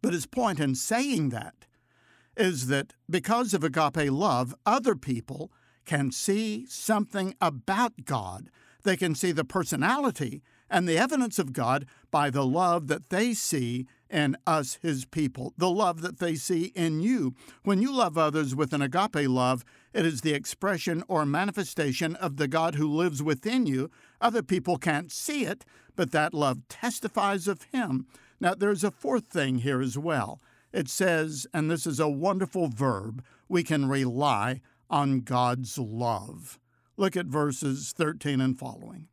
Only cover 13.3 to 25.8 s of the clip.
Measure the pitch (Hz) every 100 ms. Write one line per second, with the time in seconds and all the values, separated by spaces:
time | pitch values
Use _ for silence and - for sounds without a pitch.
13.3 | 220 - 156 120 123 131 _ _ 156 147
14.3 | 135 - 156 135 - 165 139 127 165 143
15.3 | 127 127 - 180 175 196 160 175 - 175
16.3 | 156 - 175 175 185 165 156 196 254 135
17.3 | 123 - - 202 196 247 269 208 156 156
18.3 | 151 147 131 143 147 139 165 208 156 143
19.3 | 127 127 127 - - _ 160 160 139 156
20.3 | 143 139 - 190 185 - 165 - 180 147
21.3 | 147 202 208 175 - 147 127 165 170 180
22.3 | 139 147 160 165 147 151 151 175 143 156
23.3 | 147 214 254 214 131 139 _ - _ 240
24.3 | 226 147 185 131 170 175 147 175 - -
25.3 | 294 190 214 - -